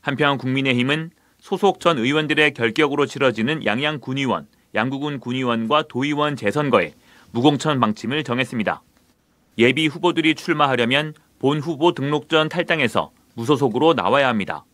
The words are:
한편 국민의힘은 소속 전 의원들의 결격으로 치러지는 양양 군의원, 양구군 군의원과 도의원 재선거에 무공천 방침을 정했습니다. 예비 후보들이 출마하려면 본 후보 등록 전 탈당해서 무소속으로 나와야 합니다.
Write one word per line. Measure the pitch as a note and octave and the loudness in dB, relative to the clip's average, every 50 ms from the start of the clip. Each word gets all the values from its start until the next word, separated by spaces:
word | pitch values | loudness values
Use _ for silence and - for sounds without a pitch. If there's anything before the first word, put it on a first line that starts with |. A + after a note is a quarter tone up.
한편 | _ D3 C#3 B2 D3+ C#3+ C#3+ | _ -6 -2 2 2 2 2
국민의힘은 | A#2+ A2+ B2+ C3 C3+ C3+ C3+ B2+ B2 B2 C3+ D3 D#3 D#3+ E3 _ _ _ _ _ _ | 0 -2 -2 -2 0 0 0 0 0 0 0 -2 -4 -4 -10 _ _ _ _ _ _
소속 | _ - G3+ F3+ - G3 F3+ - | _ -8 -4 0 2 0 0 2
전 | - F3 E3+ | 0 0 2
의원들의 | B2+ A2 B2+ C#3+ D#3 D#3 D3 D3+ D3 D3+ D3 A#2+ | 2 0 0 0 0 0 0 2 2 2 2 2
결격으로 | - A#2 A#2 A2 - D3+ C#3+ C#3 C#3+ C#3+ | 0 -2 0 2 2 0 2 2 0 -2
치러지는 | C#3 - C3+ C#3+ C3 A#2 A2 A2 C3 D#3 D#3 G#2+ | -2 0 0 0 0 2 0 -2 -2 -2 -2 -2
양양 | G#2 G#2 B2 C#3+ D3+ D#3 C#3+ | -2 -2 0 -2 -4 -4 -6
군의원, | - B2+ C3 C#3 C#3 B2+ G2+ D#2+ C#2+ _ _ _ _ _ - | -8 -8 -6 -4 -2 -2 -2 -4 -6 _ _ _ _ _ -4
양구군 | G#2+ A2+ C3+ C3+ C3+ C#3+ D3+ D3 C3+ | -2 -2 -2 -2 -4 -6 -6 -6 -8
군의원과 | - A#2+ B2 C3 C3 B2 A#2 A2+ A2+ A2+ D3 D3+ D#3+ | -8 -6 -4 -2 -2 -2 -2 -2 0 0 0 0 0
도의원 | D#3 - B2 C3+ D3 D3 C#3+ D3 D3+ C#3+ | -2 -6 -4 -2 -2 0 0 -2 -2 -2
재선거에 | - A2+ G2+ - D3 D3 C#3 A#2 G#2 D#2+ D2+ - _ _ _ _ - - _ | -2 -2 -2 0 0 0 2 2 2 2 0 -6 _ _ _ _ -20 -20 _
무공천 | - A#2 A#2+ D3+ D3 B2+ - D#3 D3 C3 | -4 4 4 4 4 4 -2 -2 0 2
방침을 | A#2+ G#2+ G#2+ - - G#2+ C3+ D#3 D3+ | 0 0 0 -4 -6 -4 -4 -4 -4
정했습니다. | - A#2+ B2+ C3 - - A#2 G2+ F2+ D#2+ - _ _ _ _ _ _ _ _ _ _ _ _ _ _ _ - | -4 -2 -4 -4 -4 -4 -4 -4 -4 -4 -6 _ _ _ _ _ _ _ _ _ _ _ _ _ _ _ 4
예비 | A2+ B2 C3+ D#3+ D#3+ | 4 4 4 2 0
후보들이 | D3+ C#3 E3+ D#3+ F3 D#3 E3+ D#3 D#3+ D3+ | -2 -2 0 -2 0 0 2 0 0 0
출마하려면 | - - - D#3+ D3+ D3 C#3 C3 B2 A#2+ A#2 C3 C#3+ D3+ D#3 D3+ _ _ _ _ _ | -2 -2 -4 0 2 2 2 2 0 2 2 2 0 0 -2 -10 _ _ _ _ _
본 | - C3+ D3 D#3 | -2 0 0 0
후보 | C3+ E3 E3 C3 D#3 F3 E3+ | -4 -6 -4 2 2 0 2
등록 | - C3+ C#3+ D3+ D3 - | 0 -4 -4 -4 -4 -4
전 | _ D#3+ D#3 D#3 D#3 | _ 0 0 0 0
탈당해서 | - F3 E3+ - F3 D#3+ C3+ A2+ - G#2 D#2 - _ _ _ _ _ | -2 -4 -2 -2 0 0 0 0 0 -2 -4 -4 _ _ _ _ _
무소속으로 | A#2 A#2 A#2+ D3 B2 C#3 B2 G#2 B2+ D3+ E3 E3 | -8 0 2 2 2 2 0 0 2 4 4 4
나와야 | - F2 F#2+ A#2+ C#3+ C#3 | 4 2 2 2 4 2
합니다. | B2+ A#2+ G#2+ F#2+ - D#2+ C#2+ - _ | 2 0 -2 -4 -4 -8 -10 -10 _